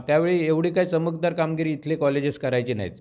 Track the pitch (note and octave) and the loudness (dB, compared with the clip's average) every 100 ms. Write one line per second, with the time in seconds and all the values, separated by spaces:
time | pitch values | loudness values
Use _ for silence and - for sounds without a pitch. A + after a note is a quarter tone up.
0 | C3+ D3+ E3+ F3 D#3 D#3+ F3 F3+ F3+ E3 | 0 2 4 2 2 2 2 0 0 0
1 | E3 E3 F3 E3+ D#3+ D#3+ D#3+ D3 D3 D#3+ | 0 0 -2 0 -2 0 -2 -4 -4 0
2 | C#3+ C#3 C#3+ C#3 C3+ B2 B2 A2 F#2 - | 0 2 0 -2 0 0 0 -2 -4 -6